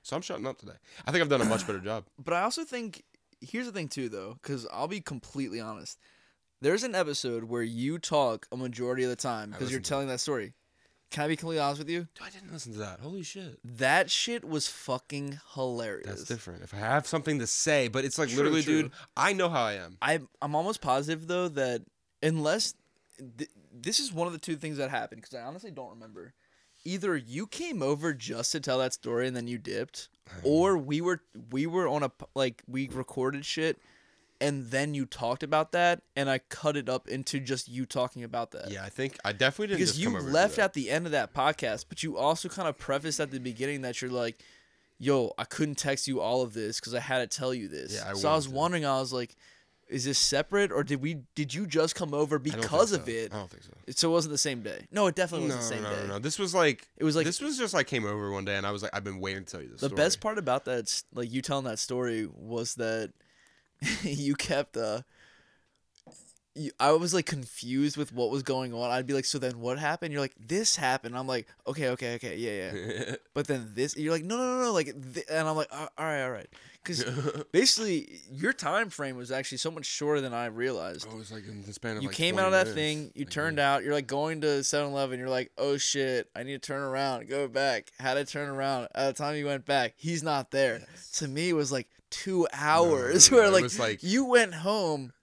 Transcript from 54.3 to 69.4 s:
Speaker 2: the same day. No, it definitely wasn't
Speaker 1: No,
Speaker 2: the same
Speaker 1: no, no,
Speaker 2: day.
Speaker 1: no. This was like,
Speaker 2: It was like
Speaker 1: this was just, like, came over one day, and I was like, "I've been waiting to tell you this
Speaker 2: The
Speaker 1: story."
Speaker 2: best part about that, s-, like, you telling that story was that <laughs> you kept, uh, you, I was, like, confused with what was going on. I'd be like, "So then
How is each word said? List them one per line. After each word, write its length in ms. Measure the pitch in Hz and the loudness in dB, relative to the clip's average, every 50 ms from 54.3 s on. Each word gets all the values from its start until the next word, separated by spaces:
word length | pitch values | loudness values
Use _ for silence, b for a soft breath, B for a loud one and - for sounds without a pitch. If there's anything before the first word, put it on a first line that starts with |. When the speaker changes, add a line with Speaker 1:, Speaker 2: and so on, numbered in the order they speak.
Speaker 2:
the 60 | 147 135 | 0 0
same 240 | - 151 131 120 | 0 0 -2 -4
day. 240 | 104 104 - - - - | -6 -8 -8 -10 -12 -4
No, 160 | - 208 202 | 2 4 4
it 80 | 185 160 | 4 4
definitely 320 | - 180 165 170 156 - | 2 0 0 0 -2 0
wasn't 160 | 147 131 120 | 0 0 -2
Speaker 1:
No, 60 | 120 113 | -2 -2
Speaker 2:
the 60 | 123 | -2
same 80 | 110 107 | -2 -2
Speaker 1:
no, 60 | 104 101 | -2 -4
no, 80 | 101 | -4
Speaker 2:
day. 60 | 101 98 | -4 -4
Speaker 1:
no. 100 | 98 101 | -4 -2
This 200 | 117 156 156 - | -2 -2 -2 -2
was 140 | 196 180 170 | -2 0 4
like, 340 | 185 170 151 123 - - _ _ | 4 4 4 4 0 -8 _ _
Speaker 2:
It 80 | - - | 0 2
was 100 | 156 147 | 2 4
like 100 | 165 160 | 4 2
Speaker 1:
this 160 | 165 170 - | 2 0 -2
was 160 | 277 302 294 | -2 -4 -2
just, 160 | 254 277 196 | -2 -2 2
like, 140 | 196 165 131 | 2 2 2
came 180 | - 139 120 107 | 2 0 0 0
over 260 | 104 104 107 104 101 | 0 -2 -2 -2 -2
one 120 | 101 98 98 | -2 -2 -2
day, 120 | 101 101 | -2 -2
and 100 | 98 98 | 0 0
I 40 | 101 | -2
was 100 | 104 101 | -2 -4
like, 80 | 104 - | -6 -4
"I've 120 | - 101 101 | -6 -6 -6
been 160 | 101 95 92 | -6 -6 -4
waiting 240 | 95 95 95 98 92 | -4 -4 -4 -6 -8
to 60 | - | -10
tell 100 | - 87 | -12 -12
you 60 | 69 60 | -12 -14
this 100 | 57 - | -8 -4
Speaker 2:
The 60 | 139 139 | -4 -2
Speaker 1:
story." 80 | 98 | 2
Speaker 2:
best 240 | 120 147 175 196 - | 4 4 4 2 0
part 180 | - 214 220 214 | -2 -4 -4 -2
about 260 | 175 135 123 135 - | 0 0 0 0 0
that, 220 | - 127 120 110 | -2 -4 -2 -2
s-, 180 | - - - - _ - | -2 -4 -6 -6 _ -8
like, 160 | 120 120 117 | -6 -6 -4
you 100 | 117 131 | -4 -4
telling 240 | 127 - 143 139 131 | -2 -2 -2 -2 -2
that 120 | 127 113 117 | -4 -4 -4
story 480 | - - 127 127 127 120 113 113 107 | -4 -2 -2 -2 0 0 0 -2 -2
was 480 | 85 - - 90 110 117 120 120 120 - | -4 -8 -12 -10 -6 -4 -4 -4 -4 -4
that 360 | 120 117 110 113 110 107 98 - b b b b b b b b b b b _ _ | -2 -2 -2 -2 -2 -4 -6 -10 b b b b b b b b b b b _ _
<laughs> 220 | 143 175 220 - | -2 -2 -2 -2
you 320 | - 180 139 143 143 139 143 | -2 -2 -2 0 0 0 0
kept, 420 | - - - 156 139 147 - - | 0 0 0 0 0 0 -2 -4
uh, 260 | 110 117 107 107 120 127 b b b b b b b b b b b b b b b _ _ _ _ _ - - - - - _ _ _ _ _ | -4 -2 -2 -2 -4 -6 b b b b b b b b b b b b b b b _ _ _ _ _ -20 -20 -20 -20 -20 _ _ _ _ _
you, 160 | 143 156 139 - - | -8 -8 -8 -2 4
I 120 | 120 143 | 6 6
was, 200 | 156 160 175 170 | 6 6 4 4
like, 140 | 175 180 151 | 2 2 2
confused 720 | - 160 139 123 113 - - - 120 127 135 143 147 143 147 | 0 -4 -4 -6 -10 -10 -10 -6 -2 2 2 2 2 2 -2
with 140 | 147 - 113 | -6 -4 0
what 160 | 123 123 107 | 0 0 2
was 120 | 127 139 | 2 0
going 300 | 127 135 131 131 131 123 | 0 0 0 0 0 -4
on. 180 | 117 117 120 120 | -4 -2 0 0
I'd 160 | 123 127 127 | 0 0 0
be 60 | 127 | 0
like, 140 | 139 135 131 | 0 0 0
"So 120 | - - | 0 -2
then 220 | 139 | 0